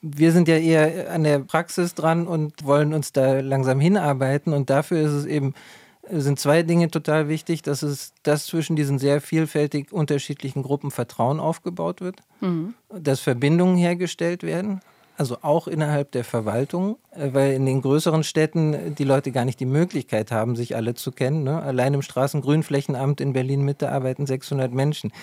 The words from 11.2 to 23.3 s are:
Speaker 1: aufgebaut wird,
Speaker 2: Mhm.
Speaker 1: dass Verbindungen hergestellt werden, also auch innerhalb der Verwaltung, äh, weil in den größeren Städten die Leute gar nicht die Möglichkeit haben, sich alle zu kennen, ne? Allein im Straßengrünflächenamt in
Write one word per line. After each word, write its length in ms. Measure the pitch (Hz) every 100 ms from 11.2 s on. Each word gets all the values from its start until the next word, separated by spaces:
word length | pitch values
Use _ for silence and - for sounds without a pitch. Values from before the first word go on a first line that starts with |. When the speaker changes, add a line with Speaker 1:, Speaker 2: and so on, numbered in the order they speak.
| 117 151
Speaker 1:
aufgebaut 600 | 151 165 185 175 170 180
wird, 160 | 185 190 _ _
Speaker 2:
Mhm. 320 | 190 170 175 233 _
Speaker 1:
dass 300 | 202 147 135
Verbindungen 560 | - 123 143 170 180 180
hergestellt 640 | 175 175 175 - 170 180
werden, 380 | 165 165 208 190 - _ _ -
also 220 | 139 120
auch 240 | 151 160 -
innerhalb 440 | 156 151 147 139
der 120 | 123
Verwaltung, 720 | 117 120 107 110 139 170 190 220 _
äh, 180 | - 143
weil 200 | 135 139
in 100 | 131 135
den 140 | 131
größeren 400 | 135 147 170 160
Städten 720 | 147 156 156 170 156 147 165
die 100 | 147
Leute 280 | 139 135 139
gar 120 | 127
nicht 160 | 123 -
die 60 | 127
Möglichkeit 640 | 143 180 160 - 110 110
haben, 240 | 113 117 120
sich 200 | 120 113
alle 180 | 113
zu 180 | 120 -
kennen, 300 | - 131 156
ne? 180 | 135 160
Allein 320 | 143 127 127
im 80 | 143
Straßengrünflächenamt 1160 | - - 139 151 135 156 - 143 - 123 135 143
in 120 | 147